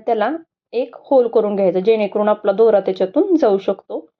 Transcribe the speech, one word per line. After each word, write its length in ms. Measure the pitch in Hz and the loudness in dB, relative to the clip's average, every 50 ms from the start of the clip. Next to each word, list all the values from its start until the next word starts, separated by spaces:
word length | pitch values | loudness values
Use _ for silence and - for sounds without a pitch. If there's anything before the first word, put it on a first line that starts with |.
| 214 | -4
त्याला 220 | - 233 220 208 233 302 330 330 _ _ _ _ _ - | -4 -2 -2 -2 -4 -4 -6 -10 _ _ _ _ _ -6
एक 240 | 226 262 - - - | -6 -6 -6 -10 -16
होल 280 | - - 285 262 240 233 | -4 0 2 2 2 2
करून 260 | 233 233 208 208 208 | 2 0 0 0 0
घ्यायचं, 240 | 196 196 185 170 185 | 0 0 0 0 0
जेणेकरून 480 | 185 214 220 220 208 202 - 220 208 208 | 0 2 2 2 0 -2 -2 -2 0 0
आपला 240 | 214 214 - 202 196 | 0 0 -2 -2 0
दोरा 260 | 196 226 226 208 202 | 2 2 4 4 2
त्याच्यातून 540 | 190 196 190 - 196 185 - 285 381 403 370 | 0 -2 -2 -2 -4 -2 0 0 0 0 0
जाऊ 220 | 311 311 226 196 196 | 2 2 2 0 0
शकतो. 440 | 196 - 196 - - - 208 277 - _ _ _ | 0 -4 -6 -6 -8 -12 -14 -14 -14 _ _ _